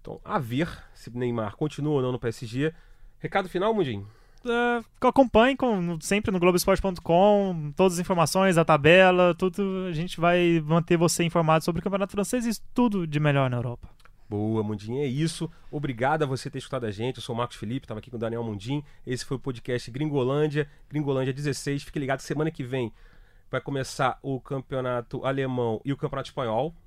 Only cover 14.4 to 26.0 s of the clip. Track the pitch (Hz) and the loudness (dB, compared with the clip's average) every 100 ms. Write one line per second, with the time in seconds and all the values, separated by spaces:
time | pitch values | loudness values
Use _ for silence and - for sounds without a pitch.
14.4 | 107 110 107 107 107 123 143 131 160 - | 0 0 -2 -4 -6 -4 -4 -2 -2 -2
15.4 | 165 - - 151 143 113 131 156 147 131 | -10 -10 -10 -6 -6 -2 0 2 0 -2
16.4 | 147 135 - 131 117 98 120 123 - 117 | -6 -10 -8 -6 -4 -4 -4 -6 -8 -4
17.4 | 120 - 110 131 - 110 - 120 113 117 | -4 -6 -8 -8 -8 -12 -10 -6 -4 -4
18.4 | 117 104 104 143 143 - - 127 - 131 | -6 -6 -4 -6 -6 -16 -8 -8 -6 -6
19.4 | - 120 - 123 - 117 151 143 123 139 | -6 -10 -6 -6 -6 -6 -2 0 0 2
20.4 | 151 147 147 - - 143 143 131 131 135 | 0 0 -4 -8 -8 -4 -2 -2 -2 -4
21.4 | 147 135 - 139 - 156 135 135 - 143 | -4 -4 -4 -6 -6 -8 -4 -4 -4 -4
22.4 | 156 160 127 131 113 - - - - - | -4 -4 -6 -4 -4 -6 -20 -20 -20 -20
23.4 | - 135 - 139 131 - 131 - 139 135 | -10 -8 -6 -6 -6 -2 -2 -2 -6 -8
24.4 | - 139 127 135 127 123 117 135 131 139 | -6 -8 -6 -6 -4 -4 -6 -6 -4 -2
25.4 | 135 127 120 110 135 139 | -2 -2 -2 -2 -4 -4